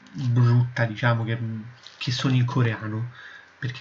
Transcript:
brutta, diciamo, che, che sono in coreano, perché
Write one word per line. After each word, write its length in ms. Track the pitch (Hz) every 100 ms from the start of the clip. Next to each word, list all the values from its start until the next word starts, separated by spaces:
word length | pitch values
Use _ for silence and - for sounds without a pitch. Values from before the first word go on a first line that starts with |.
| -
brutta, 720 | 156 127 120 120 120 123 -
diciamo, 400 | 113 107 123 117
che, 140 | 110 117 113 110 113 - - -
che 140 | -
sono 220 | 123 135
in 100 | 127
coreano, 680 | 123 131 117 107 110 107 120 - - - - -
perché 200 | 123 -